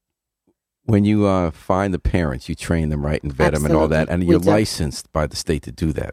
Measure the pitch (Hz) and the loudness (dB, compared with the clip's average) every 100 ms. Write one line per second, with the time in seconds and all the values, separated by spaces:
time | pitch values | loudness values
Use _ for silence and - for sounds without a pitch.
0 | _ _ _ _ _ _ _ _ - 107 | _ _ _ _ _ _ _ _ 0 2
1 | 104 107 101 95 85 - - 95 98 87 | 4 4 2 2 0 -4 -2 0 0 -2
2 | - 95 80 65 - 80 - 85 78 73 | -2 0 -2 -4 -8 -8 -2 -2 0 -2
3 | 71 78 73 67 76 73 73 78 78 78 | -2 -4 -4 0 0 2 2 2 2 2
4 | 78 87 87 85 90 104 110 - 78 - | 0 0 2 2 4 2 0 -2 -4 -6
5 | - 80 73 - - 78 69 67 80 67 | -6 -4 -4 -4 -4 -4 -6 -4 -4 -2
6 | - | -6